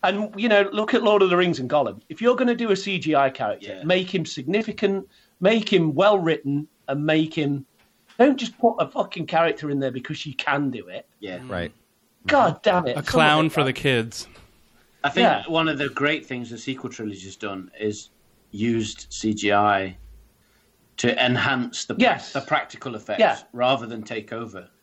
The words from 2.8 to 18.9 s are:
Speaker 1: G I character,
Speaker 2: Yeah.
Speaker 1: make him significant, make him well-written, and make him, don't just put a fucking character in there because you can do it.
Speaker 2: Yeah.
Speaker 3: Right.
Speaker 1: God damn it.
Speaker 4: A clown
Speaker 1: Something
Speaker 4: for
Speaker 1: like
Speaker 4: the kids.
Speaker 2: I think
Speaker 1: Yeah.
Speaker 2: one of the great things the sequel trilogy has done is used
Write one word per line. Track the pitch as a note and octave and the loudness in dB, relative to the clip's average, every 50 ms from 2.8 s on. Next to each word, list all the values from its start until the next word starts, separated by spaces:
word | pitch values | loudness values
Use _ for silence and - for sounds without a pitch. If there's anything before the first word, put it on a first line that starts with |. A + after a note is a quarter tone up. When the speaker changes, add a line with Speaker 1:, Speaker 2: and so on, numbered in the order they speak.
| - G3+ G3 F3+ | 0 -4 -4 -4
Speaker 1:
G | - D#3+ D3+ | -2 2 2
I | C#3+ C#3 C3+ | 4 4 2
character, | C3 - B2 G#2+ G#2 G2+ F#2+ G2+ G#2+ - | 2 -2 -4 -4 -4 -6 -8 -14 -14 -8
Speaker 2:
Yeah. | - | 0
Speaker 1:
make | D#3 F3+ F#3 F#3 F#3 - | 0 2 2 0 0 -2
him | F#3 D#3+ | -4 -4
significant, | - - - C#3 C3+ F#3+ G#3+ A3 A3+ G#3+ - - G3 G3 G3 F#3+ - _ _ _ _ _ _ | -4 -8 -10 -6 -2 -2 -2 -2 -2 -6 -2 0 0 0 0 -4 -8 _ _ _ _ _ _
make | F3 F#3+ A3+ A#3 G#3+ - | 2 4 4 4 2 2
him | G#3 F#3 E3 D#3 C#3+ | 2 2 4 2 2
well-written, | C3+ F#3 G#3 G#3+ G3 F3 D#3+ D#3+ D3+ - C#3 C#3+ D3 D3+ D#3 _ _ _ - | 4 4 6 6 4 4 2 0 0 -2 -4 -4 -4 -4 -6 _ _ _ -6
and | C#3 C#3+ D3 | -4 -2 0
make | D3+ D#3 D#3+ D#3+ D#3 D#3+ | 2 2 2 2 0 -2
him, | E3 D3 C#3 C#3+ C#3 C#3 _ _ _ _ _ _ _ _ _ - _ | -4 -2 -2 -2 -4 -6 _ _ _ _ _ _ _ _ _ 2 _
don't | A#3 C#4+ C4+ C4+ | 4 4 4 2
just | A#3+ G#3 - _ | -2 -8 -8 _
put | - A#3 - - | 0 0 2 2
a | E3 C3+ | -4 -4
fucking | - D4 - - - F3+ E3 D#3 | -2 -4 -4 -4 -4 -10 -8 -2
character | - D#3+ E3 E3+ - - - D3+ | 0 2 2 2 0 -2 -6 -4
in | C#3+ C#3+ | -4 -2
there | C3+ C3+ | -2 -2
because | B2+ C3+ B2+ - D#3 - - | -4 -6 -8 -8 -10 -10 -10
you | D#3 C3+ | -12 -8
can | _ - - C#3+ C#3+ D3 C#3 | _ -2 0 0 0 0 -2
do | A#2+ A2+ G2 F2 | -4 -6 -10 -12
it. | F2+ - - _ _ _ | -14 -16 -16 _ _ _
Speaker 2:
Yeah. | - G2 F#2 F2 - - | -14 -12 -12 -12 -10 -8
Speaker 3:
Right. | G2 F2+ E2+ D#2+ _ _ _ _ _ _ _ _ _ _ _ - | -6 -6 -6 -6 _ _ _ _ _ _ _ _ _ _ _ 0
Speaker 1:
God | - C#4+ A#3+ F#3 D#3+ - - | 2 4 4 2 0 0 0
damn | A3+ F#3 F3+ E3+ | 2 2 2 0
it. | C3 B2 C#3+ | 0 -4 -4
Speaker 4:
A | |
clown | D3 - - E3+ D#3 D3+ D3+ D#3 D#3+ | -4 -2 2 4 4 6 6 4 2
Speaker 1:
Something | D#3+ | 2
Speaker 4:
for | - - D3 | 0 0 -2
Speaker 1:
like | C3+ B2+ | -2 -2
Speaker 4:
the | - | -2
kids. | - C#3+ C3 A#2+ A2+ A2+ G#2+ - - - - - - _ _ _ _ _ _ _ _ _ _ _ - | 0 0 2 2 0 -4 -8 -14 -14 -16 -18 -20 -20 _ _ _ _ _ _ _ _ _ _ _ -6
Speaker 2:
I | C#3+ | -2
think | - F#3+ A#3+ | 2 4 4
Speaker 1:
Yeah. | G#3 D3 G#2 - D#3 | 4 4 2 -2 -2
Speaker 2:
one | E3 D#3+ E3 D#3+ | 0 0 0 0
of | D3+ C3+ | 0 -2
the | D3 C#3 | -4 -4
great | - - C#3 D3 D#3 D3+ - | -2 0 0 0 0 0 -4
things | - C3 B2 B2 A2+ | -8 -8 -8 -8 -10
the | A#2 A2 | -12 -12
sequel | - - C3 C3 - A#2 | -8 -8 -8 -8 -8 -12
trilogy | - - A2+ G#2+ G2+ F#2 | -10 -8 -8 -8 -8 -10
has | F#2 F#2+ F#2 - | -14 -18 -16 -10
done | - G#2 G2 F#2+ F#2 F#2 _ - | -10 -8 -8 -8 -12 -14 _ -4
is | G#2+ G#2+ G#2 G#2 - _ _ _ _ _ _ _ _ _ | -4 -4 -4 -4 -10 _ _ _ _ _ _ _ _ _
used | - G2+ G#2+ A#2+ A#2 A2+ A2 A2 | -8 -4 -2 0 0 0 -2 -4